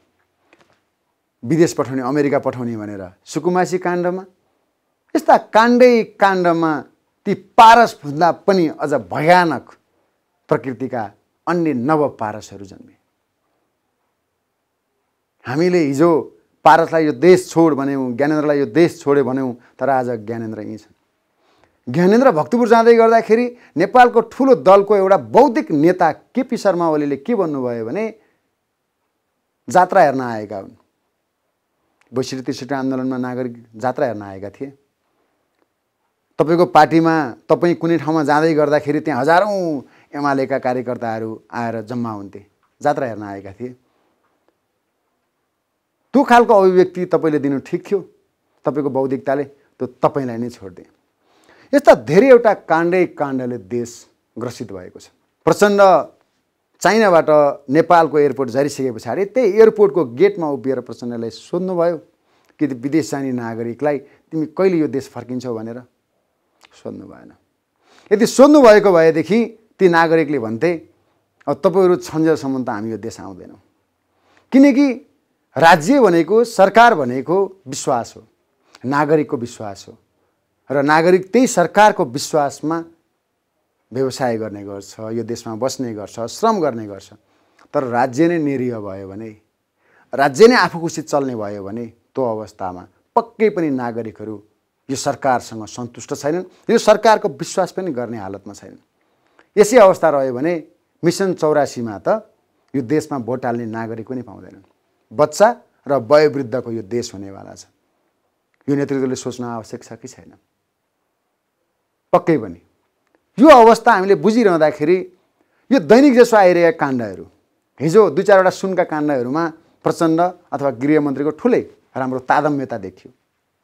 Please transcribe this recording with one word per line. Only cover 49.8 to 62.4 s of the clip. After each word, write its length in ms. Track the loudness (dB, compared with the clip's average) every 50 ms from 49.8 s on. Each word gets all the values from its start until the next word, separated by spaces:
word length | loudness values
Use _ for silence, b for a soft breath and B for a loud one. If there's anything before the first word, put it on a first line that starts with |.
| -12
तपाईँलाई 500 | -12 -8 _ -4 -2 -2 -2 -8 -8 -8
नै 140 | -8 -10 -10
छोडिदिए। 360 | -12 -14 -20 -20 -20 -20 -20 _ _ _ _ _ _ _ _ b b b b b b b b b b
यस्ता 200 | 0 4 4 4
धेरैवटा 600 | 4 4 0 2 4 6 6 6 6 6 4 0
काण्डै 520 | -2 -2 -2 -2 0 0 0 0 0 -2
काण्डले 520 | -2 -4 -8 -8 -6 -6 -6 -6 -6 -10 -10
देश 500 | -12 -8 -8 -8 -8 -8 -12 -20 -20 _ _ _ _ _ -14 -12
ग्रसित 340 | -12 -10 -10 -12 -14 -14 -14
भएको 260 | -18 -18 -18 -20 -20
छ। 100 | -20 -20 _ _ _ _ _ _ 0
प्रचण्ड 360 | 0 2 2 2 2 4 6 6 6 6 4 2 -2 _ _ _ _ _ _ _ _ _ _ _ _ _ -2
चाइनाबाट 460 | 0 0 2 2 4 4 4 4 4 4 4 4 4 2 0 -4 _ -2
नेपालको 480 | 0 2 4 4 4 4 4 2 2 2
एयरपोर्ट 320 | 2 2 0 -2 -6 -4
झरिसके 400 | -2 -2 -2 -2 -4 -6 -6 -6
पछाडि 340 | -6 -8 -8 -8 -6 -6 -6
त्यही 340 | -4 -2 0 0 0 4 4
एयरपोर्टको 460 | 4 4 6 4 2 2 2 0 -4
गेटमा 460 | -2 -2 0 0 0 0 -2 -6 -6
उभिएर 300 | -6 -6 -4 -6 -6 -6
प्रचण्डलाई 500 | -6 -12 -14 -14 -12 -10 -10 -8 -10 -10
सोध्नुभयो 680 | -12 -14 -16 -8 -8 -6 -6 -4 -4 -2 -2 -2 -2 -6 -10 _ _ _ _ _ _ _